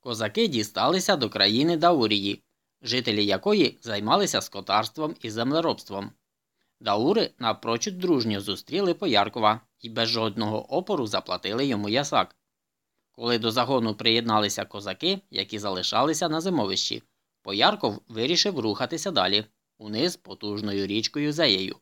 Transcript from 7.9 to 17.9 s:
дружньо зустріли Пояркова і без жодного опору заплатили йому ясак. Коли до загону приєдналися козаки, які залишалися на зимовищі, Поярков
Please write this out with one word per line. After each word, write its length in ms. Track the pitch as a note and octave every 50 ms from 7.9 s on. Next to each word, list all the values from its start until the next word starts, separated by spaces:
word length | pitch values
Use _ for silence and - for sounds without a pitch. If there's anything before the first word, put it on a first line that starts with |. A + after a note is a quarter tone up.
| F#3+ F3+
дружньо 420 | F3+ F3+ E3+ C3+ A2 A2 G#2+ G2
зустріли 540 | G2+ - G2 - - - C3 F3+ G3+ F#3 E3+
Пояркова 680 | - - F#3 A#2+ G2+ G2+ G#2+ - B2 A2 G#2+ G#2+ A#2 _ _ _ _
і 100 | - A#2+
без 180 | A2+ A2+ A#2 A2+
жодного 680 | A2+ A#2 A2 A2 G2+ A2+ A2+ G#2+ G#2+ G#2+ - - -
опору 300 | D#3 F#3 - G#3 D#3+ B2+
заплатили 600 | G#2 G2+ G2 - - F2+ F2+ - F#2 G#2 A#2+ C#3
йому 220 | C#3+ B2 G#2 G2+ G2+
ясак. 480 | G#2+ B2+ C#3+ - - A#2 F#2 - _ _ _ _ _ _ _ _ _ _ _ _ _ _ _ _ _
Коли 260 | - A#2 A#2 A#2+ A#2
до 120 | A2 A#2
загону 440 | A2 B2 B2 A#2+ C#3 B2+ A#2 A2 G#2+
приєдналися 720 | - A#2 A#2 A2+ A#2 A#2 A2+ G#2+ G#2+ G#2 G2+ - - G2
козаки, 560 | - - G#2 G2+ G2+ F#2+ - - E3+ G3 F#3+ _ _
які 280 | - - G2 G2 - G#2+
залишалися 680 | G2+ G#2 F#2+ F#2 F2+ - G#2 G#2+ C3 D3+ D#3+ D#3 F3+ E3+
на 120 | D#3 D#3+
зимовищі, 640 | D#3+ F#3+ F#3 D3+ G#2+ F#2+ F#2+ F2+ - - - A2 - _ _ _ _ _ _ _ _
Поярков 600 | G2+ G2 G2+ A#2+ E3+ G#3+ G#3 - B2